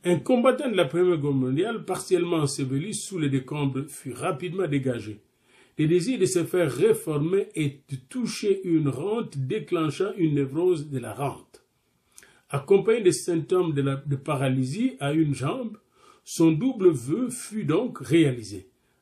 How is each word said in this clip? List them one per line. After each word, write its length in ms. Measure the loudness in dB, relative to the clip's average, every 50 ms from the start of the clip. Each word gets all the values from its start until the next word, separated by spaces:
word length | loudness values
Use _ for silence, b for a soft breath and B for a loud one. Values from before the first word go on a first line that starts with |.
| 2
Un 140 | 2 0
combattant 540 | 2 4 2 2 4 4 4 2 2 -2 0
de 40 | 2
la 100 | 2 2
Première 340 | 2 2 2 4 4 4 2
Guerre 120 | 0 0
mondiale, 540 | 0 0 0 0 0 0 0 -2 -4 -6 -6
partiellement 520 | -6 -6 -6 0 0 2 2 2 2 0
enseveli 580 | 0 0 0 -2 -4 -4 -2 -2 -4 -4 -4 -8
sous 240 | -8 -10 -8 -4 -2
les 100 | -2 0
décombres, 560 | 0 -2 -4 -4 -4 -2 -2 -2 -2 -4 -8
fut 260 | -8 -14 -14 -12 -12 -10
rapidement 540 | -6 -4 -4 -4 -4 -6 -8 -4 -4 -2
dégagé. 520 | 0 0 0 0 0 -2 -2 -6 -10 -12 -14 _ _ _ b b b b b b b b
Le 100 | 0 2
désir 320 | 4 4 2 2 0 0 2
de 60 | 2
se 180 | 2 2 0 0
faire 280 | 0 2 0 2 0
réformer 760 | 2 2 4 4 4 2 0 -2 -2 0 0 2 0 0 -2 -2 -4
et 260 | -4 -4 -4 -4 -8 _
de 80 | _ -12 -12 -12 _
toucher 520 | -6 -6 -4 -4 -4 -4 0 0 0 0 0
une 220 | 0 0 2 2 0
rente 480 | -2 -2 -4 -4 -2 -4 -4 -6 -6
déclencha 760 | -6 -4 -2 -4 -4 -4 -4 -2 -2 -2 -2 -2 -2 -4 -4 0
une 180 | 0 0 2 2
névrose 540 | 0 0 0 -2 0 2 2 2 0 -2 -6
de 100 | -6 -6
la 140 | -6 -6 -8
rente. 500 | -6 -6 -6 -6 -8 -18 _ _ -20 _ _ _ _ _ _ _ _ _ b b b b b b b b b
Accompagné 520 | -8 -6 2 4 4 4 6 4 2 4
des 100 | 4 2
symptômes 640 | 2 2 -2 -2 -2 -2 0 0 0 2 2 2 0
de 80 | 0
la, 140 | 0 0 -2
de 200 | -4 -4 -4 -4
paralysie 840 | -4 -2 -4 -2 0 2 2 2 0 0 -2 -2 -2 -2 -2 -2 -2
à 140 | -4 0 2
une 200 | 2 2 2 0
jambe, 420 | -2 -2 -4 -4 -4 -6 -8 -10 -14 _ b b b b b b b b
son 280 | -14 0 4 4 4
double 380 | 4 4 0 0 0 4 4 4
vœu 400 | 4 4 -2 -2 -2 -2 -2 -4
fut 340 | -6 -10 -14 -10 -8 -6 -2
donc 360 | 0 0 0 0 -2 -6 -10
réalisé. 680 | -4 2 4 4 4 4 2 -4 -8 -12 -12 -14 -14 _ _ _ _ _ _ _